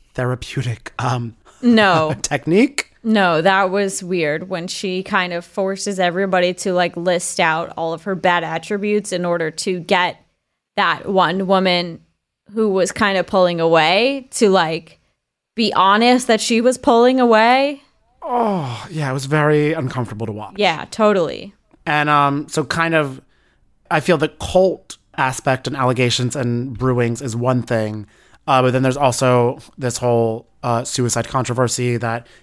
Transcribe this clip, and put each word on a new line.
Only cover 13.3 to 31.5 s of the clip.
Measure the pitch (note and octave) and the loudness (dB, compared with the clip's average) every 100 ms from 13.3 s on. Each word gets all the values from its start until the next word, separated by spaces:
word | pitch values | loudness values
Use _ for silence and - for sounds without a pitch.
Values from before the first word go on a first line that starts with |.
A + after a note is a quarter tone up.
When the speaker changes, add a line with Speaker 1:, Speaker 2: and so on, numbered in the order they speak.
| G3 F3+ E3+ | 2 2 2
Speaker 2:
away | E3 D#3+ D#3 F#3+ B3 C#4 B3+ | 2 4 4 4 2 -2 -8
to, | - G#3+ | 0 4
like, | F#3+ D#3+ E3 E3 _ _ _ _ _ _ - | 4 2 -4 -10 _ _ _ _ _ _ -2
be | A3 | 0
honest | - F#3+ G#3 A#3 B3+ B3 | 2 4 4 4 4 2
that | A3 | 0
she | - A3+ | 2 2
was | A#3 B3+ | 2 0
pulling | - A#3 B3 C4 | 2 4 4 4
away. | A#3+ G#3+ A3+ C4 C#4+ C#4 _ _ _ - | 4 4 6 4 2 -4 _ _ _ -14
Speaker 1:
Oh, | D#4+ B3 A3+ F#3+ C3+ A#2 - | -4 -2 0 -2 -4 -8 -10
yeah, | D#3 C#3 | -6 -4
it | |
was | C3+ C3+ | -4 -2
very | D3+ D3+ D3+ D3 | 0 4 2 2
uncomfortable | D#3+ B2+ B2+ A#2 G#2 A2+ | -2 -4 -4 -6 -6 -8
to | |
watch. | G#2 G2+ F#3+ | -10 -10 -2
Speaker 2:
Yeah, | G3 D#3 - | -2 -2 -6
totally. | - G#3+ F#3+ D#3 G#1+ G3+ - _ _ - | 0 2 2 0 -4 -12 -20 _ _ -2
Speaker 1:
And, | D3+ D3 | 0 4
um, | D3 C#3+ C#3+ C#3+ | 4 4 0 -4
so | - | -4
kind | D#3 E3 E3 D#3+ | -4 -2 0 0
of, | C#3+ C3+ - _ _ _ _ _ - | 0 -6 -18 _ _ _ _ _ -4
I | D#3 | -2
feel | E3 E3 | 2 2
the | D#3 | 0
cult | - - F#3 F#3+ - - - _ - | -4 0 2 2 0 -10 -20 _ -2
aspect | C3+ B2+ - B2+ - | -2 -2 -2 -2 -2
and | C3+ | -2
allegations | B2+ B2 B2 A#2 B2 D3 | 0 2 0 0 -2 -2
and | A#2+ A#2+ C3 G#2+ | -2 -4 -6 -4
brewings | B2+ B2 A#2 A#2 | 0 0 0 -2
is | C#3 A2+ | -6 -4
one | B2 B2+ | 0 0
thing, | A#2 A#2 G#2+ G#2+ G2+ _ _ _ - | 0 -2 -2 -6 -14 _ _ _ 0
uh, | C3 | 2
but | B2+ | 4
then | B2+ | 2
there's | C3 C3+ | 0 2
also | C#3 - C3 B2 A#2+ C3+ - - | 0 2 2 4 2 -2 -12 -8
this | B2+ - | -6 -2
whole, | B2 A#2 A2+ A2+ - _ | 0 2 0 -2 -10 _
uh, | B2+ A#2 C3 | -4 -2 -2
suicide | - A#2+ A#2+ A2+ | -2 -2 -2 -2
controversy | C3 B2 | -2 -2